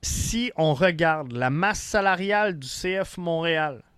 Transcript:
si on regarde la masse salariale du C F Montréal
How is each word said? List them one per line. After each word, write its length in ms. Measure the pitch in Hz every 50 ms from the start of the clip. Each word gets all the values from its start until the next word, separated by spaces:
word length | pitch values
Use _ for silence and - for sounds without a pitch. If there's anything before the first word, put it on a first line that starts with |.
si 500 | - - - - - - - 226 240 247 -
on 180 | - 160 156 151
regarde 580 | 127 185 185 175 156 170 160 160 156 147 127
la 180 | 120 120 123 127
masse 320 | 135 151 180 202 208 -
salariale 760 | - - - 214 196 196 185 175 190 196 202 208 214 208 180 151
du 100 | 131 127
C 320 | - - - 185 185 190 190
F 140 | 185 - -
Montréal 680 | 180 170 165 165 165 170 165 160 156 151 139 110 - _ _